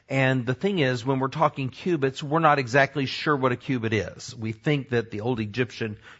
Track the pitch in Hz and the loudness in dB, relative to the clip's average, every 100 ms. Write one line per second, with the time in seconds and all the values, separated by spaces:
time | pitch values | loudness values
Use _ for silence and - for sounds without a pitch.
0 | - 135 131 131 117 127 196 190 131 127 | -4 0 2 2 0 -2 0 2 0 0
1 | 123 135 131 151 156 - 131 - 190 170 | -2 0 -2 2 0 0 -6 -6 -2 0
2 | 135 131 151 156 160 143 123 139 139 151 | 0 -2 -2 2 4 4 4 4 4 2
3 | 135 - - 143 127 120 - 127 110 107 | -4 -2 0 2 2 0 -2 -2 0 0
4 | 87 - - - 110 110 156 147 123 120 | -2 -8 -14 -8 -8 -4 -2 -2 0 -2
5 | 107 104 113 120 107 107 117 - 113 101 | -2 -4 -2 -2 -2 -2 -4 -4 -6 -8
6 | - - | -16 -20